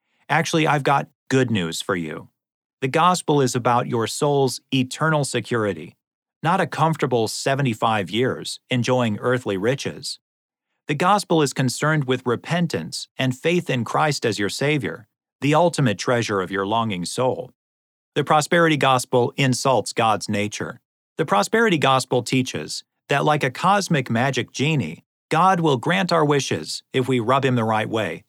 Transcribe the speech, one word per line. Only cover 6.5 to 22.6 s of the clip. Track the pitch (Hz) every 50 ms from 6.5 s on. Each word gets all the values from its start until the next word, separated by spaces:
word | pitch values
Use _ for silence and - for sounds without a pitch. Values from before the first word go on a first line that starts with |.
| 185 190
a | 170 -
comfortable | - 135 156 165 151 - 156 123 123 117 110
seventy-five | - - - - 139 135 135 143 120 107 - 123 113 110 107 92 85
years | 104 113 131 113 80 76 85 - - - _ _
enjoying | 127 123 113 127 127 127 120 110 104 -
earthly | 120 123 127 120 - 110 98
riches. | 90 101 120 139 - - 87 73 - - - - - _ _ _ _ _ _ _ _ _ _ _ _ _ -
The | 151
gospel | 135 180 185 208 202 - - 175 160
is | 147 -
concerned | - - 135 120 - - 147 151 156 156 131
with | 127 131 120 -
repentance | 123 117 98 - - 165 175 170 147 - 87 80 92 - - - - _ -
and | 131 127 123
faith | - - 165 180 170 156 -
in | 135 120 110
Christ | - - 143 156 151 135 - -
as | 113 98 101
your | 101 92
Savior, | - - 139 147 156 143 107 78 82 104 - _ _ _ _ _ _ _
the | 131 143 151
ultimate | 156 180 170 - 156 139 110 98 -
treasure | - 135 123 120 110 - 104 95
of | 90 80
your | 95 98 98
longing | 101 110 113 113 110 95 90 85
soul. | - - 120 127 127 95 - - - _ _ _ _ _ _ _ _ _ _ _ _ _
The | 147 143
prosperity | - 156 151 147 - 180 170 165 160 151 131
gospel | 139 135 131 123 - - 127 123 120 - -
insults | - 139 131 120 - - 139 127 107 95 -
God's | - - 113 110 104 90 - -
nature. | 104 104 104 104 - - 82 78 - - _ _ _ _ _ _ _ -
The | 160
prosperity | - 196 202 196 - 226 226 233 220 175
gospel | 143 135 135 131 131 - - 123 123
teaches | 117 - 135 131 123 - - 78